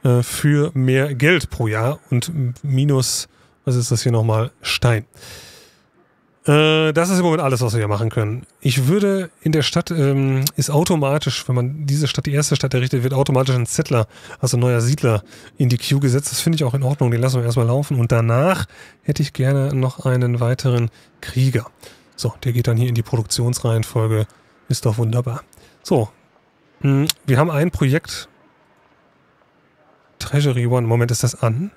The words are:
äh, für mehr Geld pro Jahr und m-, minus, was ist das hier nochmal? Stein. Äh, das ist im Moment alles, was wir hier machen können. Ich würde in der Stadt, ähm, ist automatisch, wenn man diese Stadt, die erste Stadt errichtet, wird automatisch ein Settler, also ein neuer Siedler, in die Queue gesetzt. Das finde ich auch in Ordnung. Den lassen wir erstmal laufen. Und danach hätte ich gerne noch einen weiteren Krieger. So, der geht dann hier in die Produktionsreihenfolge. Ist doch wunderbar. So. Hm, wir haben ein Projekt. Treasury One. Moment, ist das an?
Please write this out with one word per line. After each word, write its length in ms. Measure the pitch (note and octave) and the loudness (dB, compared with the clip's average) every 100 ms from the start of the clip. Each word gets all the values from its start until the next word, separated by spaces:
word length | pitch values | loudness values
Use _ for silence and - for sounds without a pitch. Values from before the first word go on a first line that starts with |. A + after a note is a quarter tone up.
äh, 180 | C3+ B2 | 2 2
für 480 | A#2+ - D3+ D3 D3+ | 0 -2 0 2 0
mehr 400 | C3+ B2+ C3 C#3+ C3 | 0 2 2 0 0
Geld 340 | D3 F3 - | 2 2 -2
pro 160 | - A2+ | -4 -2
Jahr 320 | G#2+ A#2 D3+ _ | 0 -2 -4 _
und 180 | A#2+ C#3+ | -2 -2
m-, 260 | E3 B2 B2 | -4 -4 -4
minus, 640 | D3 C3 D3 C3+ B2 - - _ _ _ | -2 0 2 2 0 -4 -8 _ _ _
was 100 | - | -2
ist 160 | B2 A#2+ | -2 0
das 120 | A2+ | 0
hier 100 | B2+ | 2
nochmal? 400 | A#2 A2+ A2 A#2 _ | 2 2 0 -2 _
Stein. 420 | - - B2 A2 A2 - - - - - - _ _ _ _ _ _ _ | -6 0 2 2 -2 -20 -20 -20 -20 -20 -20 _ _ _ _ _ _ _
Äh, 480 | - D3 D#3 D#3 D#3 | 2 4 4 4 2
das 180 | D3+ F3 | 2 2
ist 80 | F#3 | 2
im 60 | |
Moment 180 | F3 D#3 | 2 2
alles, 200 | C#3 B2+ | 0 0
was 100 | B2 | 0
wir 60 | A2+ | 0
hier 100 | G#2 | 0
machen 220 | G#2 A2+ | 0 -2
können. 360 | - G#2+ A#2 - _ | -2 -2 -4 -10 _
Ich 260 | - B2+ B2+ | -2 0 2
würde 460 | G3 G3+ G3 F3 _ | 2 2 0 -4 _
in 100 | D#3+ | 0
der 120 | D#3 | 0
Stadt, 280 | C3+ E3+ - | 0 -2 -2
ähm, 540 | E3 C#3 C#3 C3+ C3 C#3 | 0 0 2 0 0 -2
ist 160 | - C#3+ | -4 -2
automatisch, 800 | C#3+ F3+ E3+ C#3 D3 D3 - - | 0 2 0 0 -2 -2 -6 -4
wenn 80 | B2 | -2
man 300 | B2 D3 C#3+ | -2 -4 -4
diese 200 | C#3+ D3 | -2 -2
Stadt, 200 | - C#3+ | -4 -2
die 60 | |
erste 220 | C#3+ D3 | -2 0
Stadt 180 | C#3+ C3 | -2 0
errichtet, 300 | C3 B2 C#3 | -2 -2 -2
wird 100 | B2 | -2
automatisch 440 | C3 C#3 C3 C3 B2+ | 0 0 2 2 0
ein 100 | A#2 | 0
Settler, 400 | - D#3 B2 G#2+ - - - | -2 0 0 0 -6 -20 -6
also 180 | B2+ A#2+ | -2 0
ein 40 | |
neuer 200 | B2 A#2+ | 2 2
Siedler, 440 | A#2 D3 B2+ G#2+ - - - _ | 0 0 0 0 -4 -20 -20 _
in 100 | C3 | 0
die 100 | A#2+ | 0
Queue 200 | - C#3 | 0 0
gesetzt. 320 | C#3 B2 C#3+ | 2 0 -2
Das 100 | - | -4
finde 140 | - | -2
ich 80 | D#3+ | 0
auch 120 | C3+ | 0
in 100 | C3+ | 0
Ordnung. 260 | C3 C#3+ B2 | -2 0 0
Den 100 | A#2 | 2
lassen 200 | C3 B2+ | 0 0
wir 40 | |
erstmal 220 | A#2 A#2+ A#2 | 0 0 2
laufen. 320 | B2+ C#3+ C3+ | 0 0 0
Und 140 | A#2 | 2
danach 540 | A#2+ A#2 A#2 D#3+ F3+ - - - - | 2 2 2 2 0 -4 -12 -20 -10
hätte 180 | - C#3+ | -6 -2
ich 100 | D3 | -2
gerne 420 | - C3 C#3 C3+ | 0 0 0 0
noch 320 | C#3 C3 - C3 | 0 -2 -2 -2
einen 320 | B2+ B2 A#2+ | 0 0 0
weiteren 520 | A#2+ B2+ C3 B2 A2+ - _ _ | 0 0 0 0 0 -4 _ _
Krieger. 460 | - - C3 A#2+ - _ - - _ | -6 0 2 0 -4 _ -20 -20 _
So, 200 | - A#2+ - | -6 -6 -4
der 80 | B2 | -4
geht 160 | A#2+ A#2 | 0 0
dann 80 | A2+ | 0
hier 120 | B2 | 0
in 60 | |
die 80 | A#2 | 0
Produktionsreihenfolge. 1300 | - A#2 G#2+ - A#2+ A#2+ A#2+ A2+ A2 A#2+ A2 A2 G#2+ _ _ _ _ | -2 -2 -2 -2 -2 -2 0 0 0 -2 0 0 -2 _ _ _ _
Ist 160 | B2 | -2
doch 140 | B2 A2 | -2 0
wunderbar. 460 | A2+ A#2+ B2 A#2 - - - _ | 0 -2 -4 -8 -12 -20 -20 _
So. 240 | - D#3 G#2+ _ _ _ _ _ _ _ | -2 0 0 _ _ _ _ _ _ _
Hm, 260 | C#3 C#3 D#3 - | 0 2 0 -4
wir 140 | - B2+ | 0 2
haben 140 | D#3+ | 2
ein 180 | D3 E3+ | 2 -2
Projekt. 580 | - C3+ D3+ - - - _ _ _ _ _ _ _ _ _ _ _ _ _ _ _ _ _ _ _ | 0 0 0 -4 -14 -14 _ _ _ _ _ _ _ _ _ _ _ _ _ _ _ _ _ _ _
Treasury 480 | - C#3+ C#3+ B2 A#2+ | -4 0 0 0 0
One. 220 | B2 A#2 | 0 2
Moment, 240 | A#2 A#2+ | 0 0
ist 100 | A#2 | 0
das 180 | B2 - | -2 0
an? 300 | A#2 A2+ G3 | -2 -2 -4